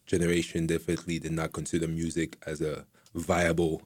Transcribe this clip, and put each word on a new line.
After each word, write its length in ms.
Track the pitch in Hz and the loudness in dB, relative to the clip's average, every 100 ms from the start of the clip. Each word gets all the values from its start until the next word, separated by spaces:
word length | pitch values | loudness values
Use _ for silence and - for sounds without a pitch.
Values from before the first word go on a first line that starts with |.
| - | -2
generation 580 | 90 85 87 82 85 82 | 2 4 2 2 -2 0
definitely 540 | 82 - 82 85 82 | 0 0 -2 -2 -4
did 120 | 80 | -2
not 220 | 80 80 | -2 -2
consider 340 | - 78 85 82 | -4 -2 -2 0
music 500 | 82 82 82 80 - - | -2 -2 -2 -4 -4 -8
as 140 | 78 | -4
a 260 | 78 71 - _ - | -4 -4 -10 _ -12
viable 680 | 85 82 87 85 82 82 80 | -8 0 4 4 4 2 0